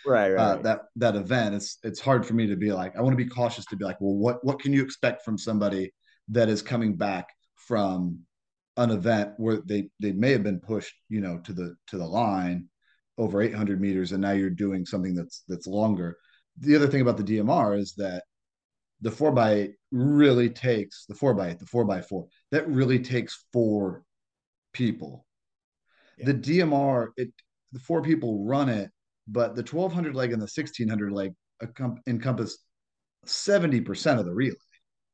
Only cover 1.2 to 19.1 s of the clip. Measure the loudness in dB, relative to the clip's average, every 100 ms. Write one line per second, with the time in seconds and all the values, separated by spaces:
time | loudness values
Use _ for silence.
1.2 | 0 0 0 -2 -8 -10 -10 -4 2 2
2.2 | 2 0 0 0 0 -2 -4 0 0 2
3.2 | 0 -2 -2 -4 -10 -6 -6 -2 0 2
4.2 | 2 0 -2 -2 0 0 0 -2 -2 -2
5.2 | -6 -6 -2 0 0 0 -4 -10 _ _
6.2 | -2 2 4 2 0 0 0 0 -2 -4
7.2 | -8 _ _ _ -4 0 0 0 -2 -4
8.2 | -14 _ _ _ _ 0 2 2 2 2
9.2 | 0 -2 0 0 -2 -4 -4 -4 -2 2
10.2 | 2 2 2 -2 -4 -6 -6 -16 -8 -6
11.2 | -4 -6 -8 -8 -8 -12 -10 -8 -4 -2
12.2 | 0 0 -2 -4 -8 _ _ _ _ -4
13.2 | -2 0 0 0 -2 0 0 -2 -2 -2
14.2 | 0 0 0 -2 -2 -2 -4 -4 -2 -4
15.2 | -6 -12 -12 -10 -4 0 0 0 -4 -8
16.2 | _ _ _ -4 4 4 4 2 2 0
17.2 | 0 0 2 2 2 0 -4 -6 -6 -6
18.2 | -12 _ _ _ _ _ _ -8 -6